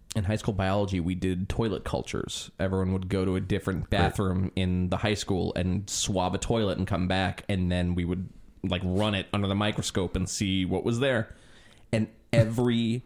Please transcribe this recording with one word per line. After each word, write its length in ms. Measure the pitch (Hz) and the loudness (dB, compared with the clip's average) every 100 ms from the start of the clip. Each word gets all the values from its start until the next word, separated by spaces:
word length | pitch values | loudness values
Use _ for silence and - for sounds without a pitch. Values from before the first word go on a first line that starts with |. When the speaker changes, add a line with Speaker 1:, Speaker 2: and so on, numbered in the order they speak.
| - 113 | -6 -2
Speaker 1:
in 80 | |
high 120 | 95 107 | -2 0
school 180 | - | 0
biology, 460 | 95 95 101 98 95 | 0 2 2 0 0
we 140 | 82 | -2
did 360 | 90 95 90 98 | -2 -2 -2 -2
toilet 340 | - 113 87 | -2 -2 -2
cultures. 680 | - - - - - - - - | -2 -4 -4 -6 -6 -8 -12 -4
Everyone 360 | 92 95 92 | -2 0 0
would 160 | 95 92 | -2 0
go 160 | 98 92 | 0 0
to 100 | 92 | 0
a 40 | |
different 380 | 95 101 - 90 | 0 -2 0 -2
Speaker 2:
Great. 100 | - | -2
Speaker 1:
bathroom 600 | 101 95 - 95 92 92 95 | 2 2 2 0 0 0 0
in 320 | 92 90 90 | 0 2 0
the 80 | 95 | 0
high 180 | 107 | 0
school 380 | 104 - 92 87 | 0 0 0 0
and 360 | - 90 90 98 | 0 0 -2 -2
swab 440 | - - 92 92 | -4 0 0 0
a 40 | 98 | -2
toilet 400 | - 117 98 - | 0 0 0 0
and 80 | 92 | 0
come 220 | 90 90 | 0 0
back, 360 | 92 92 - - | 2 0 -2 -4
and 220 | 98 90 | 0 2
then 240 | 90 87 87 | 2 2 0
we 80 | 87 | 0
would, 220 | 92 90 - - - | -2 -6 -12 -20 -8
like, 180 | 95 90 | -2 0
run 300 | 92 92 107 98 | 0 2 2 0
it 100 | - | -2
under 160 | 101 98 | 0 2
the 60 | 101 | 2
microscope 580 | 104 107 - 101 87 95 | 0 0 -2 -2 0 0
and 120 | 90 | -2
see 360 | - 101 95 | 0 0 2
what 200 | 90 92 | 2 0
was 160 | - 117 | 0 0
there. 340 | 139 117 113 - - - - - - | 2 0 -2 -10 -20 -20 -20 -20 -2
And 140 | 113 107 - - | 0 0 -6 2
every 720 | 117 110 117 123 117 113 123 | 4 4 2 2 2 2 -2